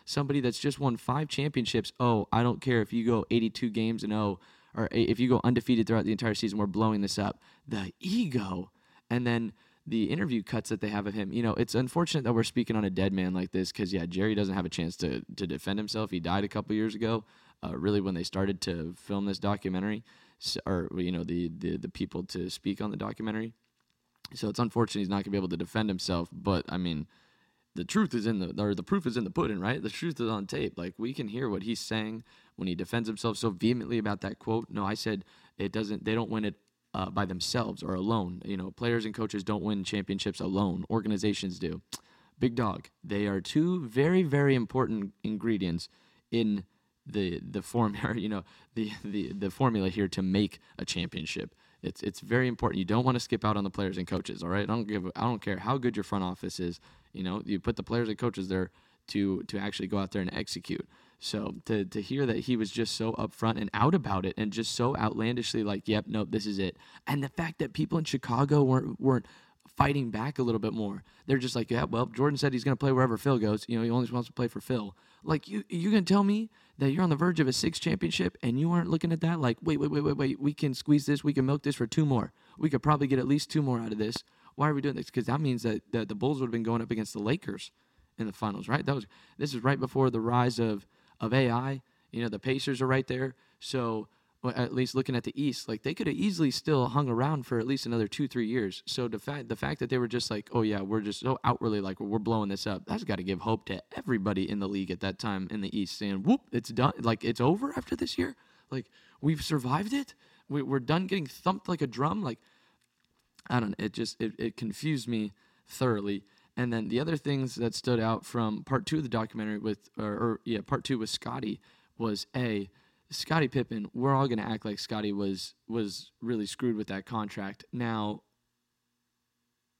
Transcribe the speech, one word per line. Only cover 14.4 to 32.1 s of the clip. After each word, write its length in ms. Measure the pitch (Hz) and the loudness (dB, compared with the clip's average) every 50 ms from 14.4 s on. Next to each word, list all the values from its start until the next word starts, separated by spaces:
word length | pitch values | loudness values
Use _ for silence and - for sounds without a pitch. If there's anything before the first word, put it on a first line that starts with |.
| 104 95 92 | 2 0 0
have 100 | 98 87 | 0 -2
a 40 | 85 | -2
chance 280 | - - 85 82 90 - | -2 -2 -2 -2 -2 -2
to, 260 | 87 80 64 57 - - 90 | -2 -2 -2 -2 -6 -8 -6
to 120 | - 98 | -6 -4
defend 320 | 85 71 67 - 92 98 104 | -4 -4 -4 -4 -4 -2 -2
himself. 340 | 107 104 107 110 110 98 92 | -4 -4 -2 -4 -4 -2 -2
He 80 | 90 | -4
died 240 | 82 85 90 98 101 | 0 0 0 0 0
a 40 | 101 | 0
couple 280 | - 107 101 - 110 | -2 -4 -4 -2 0
years 180 | 107 110 113 107 | 0 0 0 0
ago, 300 | 107 113 110 113 113 107 - - - _ - _ _ - | -2 0 0 0 0 -2 -6 -18 -20 _ -20 _ _ -8
uh, 120 | - 71 | -6 -6
really 240 | 64 80 101 104 104 | -2 0 2 2 2
when 140 | 95 98 92 | 2 2 -2
they 80 | 82 90 | -2 -4
started 380 | - - 98 98 98 98 90 | -2 0 0 0 0 0 -2
to 340 | - 101 87 85 78 82 90 | -2 -4 -2 -2 -4 -6 -8
film 300 | - - - 101 101 98 | -12 -8 -4 -4 -2 -2
this 140 | 101 98 95 | -2 -2 0
documentary, 640 | - 98 101 95 - 98 92 92 95 104 107 110 117 - - - - _ _ _ | 0 0 0 0 -2 -2 -2 0 0 -2 -4 -4 -8 -14 -20 -20 -20 _ _ _
s-, 160 | - - - - - | -8 -6 -6 -4 -2
or, 220 | - 98 90 82 - - | 0 0 0 0 -2 -2
you 160 | 92 90 90 | -2 -2 0
know, 140 | 92 85 87 | 0 -2 -2
the, 240 | 87 85 87 87 85 | -2 -2 -2 -2 -2
the, 300 | 82 85 87 85 82 - | -4 -4 -4 -4 -4 -4
the 100 | - 92 | -6 -8
people 340 | - - 95 85 - 92 92 | -6 -6 -6 -4 -4 -6 -8
to 240 | - - 92 87 92 | -6 -6 -6 -6 -6
speak 320 | - - - 101 98 - | -8 -6 -4 -4 -2 -2
on 120 | 107 107 104 | -4 -6 -4
the 40 | |
documentary. 580 | 104 104 107 107 - 110 110 107 110 113 113 113 _ _ _ _ _ _ _ _ _ _ _ _ _ _ - - | -4 -6 -6 -6 -6 -6 -4 -4 -4 -6 -6 -10 _ _ _ _ _ _ _ _ _ _ _ _ _ _ -16 -10
So 140 | 127 - 104 | -4 -4 -4
it's 120 | 98 - | 0 0
unfortunate 400 | 120 110 - 117 113 104 - 104 | 0 0 2 2 2 2 2 -2
he's 80 | 101 92 | 0 0
not 160 | 101 98 95 | 0 -2 0
gonna 80 | 101 98 | 0 -2
be 40 | |
able 120 | 101 95 90 | -2 0 0
to 80 | 87 | -2
defend 340 | 82 90 85 - 110 110 104 | -4 -4 -2 -2 0 0 0
himself, 380 | 95 90 - - 92 85 85 - - | 0 -2 -2 0 0 0 0 -4 -8
but, 320 | 87 - 101 95 85 - - | -4 0 2 2 2 0 -2
I 80 | - | -4
mean, 320 | 92 90 87 82 73 76 - _ _ _ _ _ _ _ _ _ _ _ _ _ | -2 -2 -2 -2 -4 -6 -8 _ _ _ _ _ _ _ _ _ _ _ _ _
the 100 | - 87 | -8 -6
truth 300 | - - 214 214 165 - | 0 2 2 2 2 0
is 120 | 117 101 | 0 0
in 120 | 113 113 98 | 0 0 0
the, 240 | 92 85 - - 104 | -2 -4 -2 -2 0
or 140 | 104 101 | 0 0
the 60 | - 90 | -2 0
proof 200 | - 196 202 170 | 0 0 0 0
is 120 | 139 110 | 0 -2
in 80 | 123 110 | -2 -4
the 60 | 92 | -2
pudding, 280 | 90 - 170 117 107 92 | -2 -2 0 0 -2 -2
right? 240 | 92 104 127 - - | 0 0 0 0 -2
The 80 | 107 | -6
truth 300 | - - - 170 151 - | -6 -4 -4 -6 -4 -2
is 80 | 123 110 | -2 -2
on 180 | 110 104 101 | -2 -2 -4
tape. 320 | 92 - 143 139 - - - | -4 -4 -4 -4 -4 -4 -6
Like, 160 | 85 95 92 | -8 -8 -6
we 160 | - 110 120 135 | -6 -6 -6 -4
can 140 | 151 131 | -4 -6
hear 220 | 104 104 123 135 120 | -6 -4 -4 -2 -2
what 160 | 101 95 95 | -2 -2 -2
he's 160 | 113 113 101 | -4 -4 -4
saying 420 | - - 110 110 107 110 | -4 -4 -2 -2 -2 -4